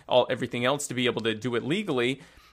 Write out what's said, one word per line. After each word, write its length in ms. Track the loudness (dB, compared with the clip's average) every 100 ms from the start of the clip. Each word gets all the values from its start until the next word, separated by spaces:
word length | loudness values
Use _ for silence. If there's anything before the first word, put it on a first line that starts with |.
| 2
all, 180 | 4 4
everything 340 | 0 -4 -2
else 240 | 0 0 -4
to 60 |
be 120 | 0 0
able 160 | 0
to 140 | -2 -2
do 180 | -2 -2
it 80 |
legally. 580 | -2 -2 -2 0 0 -2 -10 -20 -18